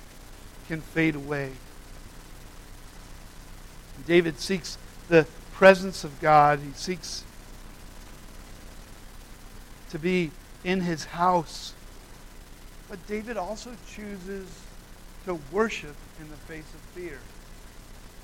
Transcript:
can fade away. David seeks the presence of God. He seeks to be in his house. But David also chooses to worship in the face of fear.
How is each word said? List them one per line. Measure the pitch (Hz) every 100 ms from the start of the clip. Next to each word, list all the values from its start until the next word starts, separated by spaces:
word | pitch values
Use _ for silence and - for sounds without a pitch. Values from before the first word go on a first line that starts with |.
| - - - - - - -
can | 165
fade | 143 165 160
away. | 147 139 147 135 135 - - - - - - - - - - - - - - - - - - - - - - - - 131
David | 175 165 151
seeks | - 190 - - - - -
the | 165 151 - -
presence | - 190 190 190 185
of | 160 135
God. | 156 151 147 147
He | 143
seeks | 135 - 185 - - - - - - - - - - - - - - - - - - - - - - - - - - - - -
to | 175
be | 160 185 160 - - -
in | 185 190
his | 175 160 -
house. | 165 180 180 151 - - - - - - - - - - - - - -
But | 202 -
David | 214 220 220
also | 180 214 240 220 -
chooses | - 208 202 180 196 185 - - - - - - -
to | - 175 135
worship | 180 220 - 151 143 - -
in | 151
the | 151
face | - 160 151
of | 156 -
fear. | 180 175 135 113 - - - - - - - - -